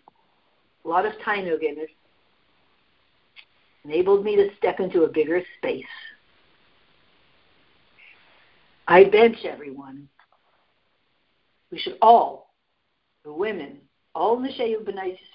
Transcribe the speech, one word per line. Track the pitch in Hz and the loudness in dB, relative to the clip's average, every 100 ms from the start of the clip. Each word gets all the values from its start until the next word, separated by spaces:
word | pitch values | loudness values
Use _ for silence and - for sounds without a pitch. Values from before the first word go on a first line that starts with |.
| _ _ _ _ _ _ _ _ 160 | _ _ _ _ _ _ _ _ -4
a | |
lot | 175 208 | -2 -2
of | - - | -6 -6
tainug | 202 180 156 | -6 -4 -4
in | 156 147 | -4 -6
it, | 156 _ _ _ _ _ _ _ _ _ _ _ _ _ _ - _ _ _ _ 143 | -14 _ _ _ _ _ _ _ _ _ _ _ _ _ _ -20 _ _ _ _ -4
enabled | 160 185 202 208 | -2 2 2 2
me | 202 | 0
to | 196 - | 0 0
step | 185 180 | -4 -2
into | 180 185 | -2 0
a | 156 | 0
bigger | 156 147 175 - - | 0 0 -2 -4 -8
space. | 131 127 - - - - _ _ _ _ _ _ _ _ _ _ _ _ _ _ _ _ _ _ - - _ _ _ _ _ _ - | -8 -8 -10 -20 -20 -20 _ _ _ _ _ _ _ _ _ _ _ _ _ _ _ _ _ _ -20 -20 _ _ _ _ _ _ 4
I | 175 | 6
bench | 196 214 233 - 165 | 8 8 4 2 -10
everyone. | 143 147 - 139 139 143 _ _ _ _ _ _ _ _ _ _ _ _ _ _ _ _ | -12 -16 -16 -18 -20 -20 _ _ _ _ _ _ _ _ _ _ _ _ _ _ _ _
We | 175 | -12
should | 185 - | -10 2
all, | 220 226 143 - - _ _ _ _ _ _ _ | 6 6 4 -6 -20 _ _ _ _ _ _ _
the | 151 | -16
women, | 151 214 185 139 143 _ _ _ 156 | -8 -8 -8 -12 -18 _ _ _ -4
all | 190 247 | -2 -2
Neshei | 262 - 233 220 | -4 -6 -4 -4
B'nai | 202 190 185 185 - | -8 -8 -10 -12 -18